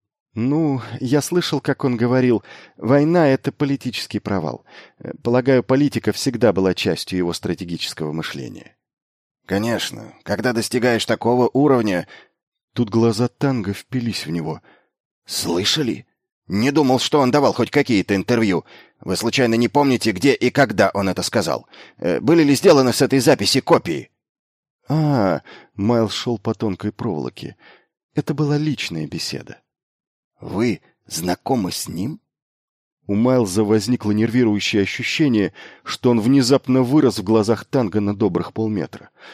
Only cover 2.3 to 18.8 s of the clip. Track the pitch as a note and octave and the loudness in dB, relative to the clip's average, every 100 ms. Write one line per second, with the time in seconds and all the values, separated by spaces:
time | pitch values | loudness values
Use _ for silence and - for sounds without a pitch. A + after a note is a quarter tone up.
2.3 | A2 - - - - A2 C#3+ D3+ F3 D3 | 2 -2 -20 -20 -6 0 2 4 4 4
3.3 | C3+ - - C#3 C#3 B2+ - - G#2 - | 2 -2 -4 -2 -2 -6 -8 -6 -8 -4
4.3 | G2 D#2 A#1 _ - - - - - A#2 | -4 -4 -8 _ -20 -20 -18 -16 -8 0
5.3 | B2 B2 C3 - C3 D3 A2+ - - C#3 | 0 2 2 2 2 2 0 -4 -2 -4
6.3 | A2+ A2+ F#2 F#2+ F2 G2+ D#2+ - F#2 F2 | 2 2 4 0 0 -2 -4 -4 -4 -2
7.3 | E2+ F#2 E2+ F2 E2 - - D#2 D#2 - | -4 -6 -6 -8 -10 -10 -8 -8 -6 -8
8.3 | D2 B1 G1+ - _ _ _ _ _ _ | -10 -12 -16 -20 _ _ _ _ _ _
9.3 | _ - F#2+ A2+ A2+ - A2 A2+ - - | _ -6 -4 -2 -4 -6 -10 -16 -14 -8
10.3 | G2+ B2+ A2+ G#2+ A#2 B2 B2+ - G#2+ - | -4 -2 -2 -2 0 2 0 0 -2 0
11.3 | B2 A#2 C3 D3 B2+ G#2+ F2+ - - - | 2 2 2 4 4 2 -2 -4 -14 -20
12.3 | _ _ _ _ - A2+ A2+ A#2 G#2+ A#2+ | _ _ _ _ -4 0 2 2 2 -2
13.3 | - C#3 B2+ F#2+ G2 - B2+ A#2 F#2 D2+ | -2 -2 -2 -4 -8 -6 -4 -4 -6 -6
14.3 | E2+ D#2 D2 - _ _ _ _ _ - | -6 -6 -10 -14 _ _ _ _ _ -12
15.3 | - - E3+ - D#3 B2+ F2 - _ _ | -8 -4 -2 0 0 -2 -4 -10 _ _
16.3 | _ - G2 B2+ C#3+ C3+ B2+ - D3+ B2+ | _ -6 -2 2 2 4 2 2 2 4
17.3 | D3 C3 F#2+ A#2 D3 C#3 G#2 - G2 - | 4 2 2 0 0 2 0 2 0 0
18.3 | A#2 G#2+ E2+ - - | 0 2 -2 -4 -16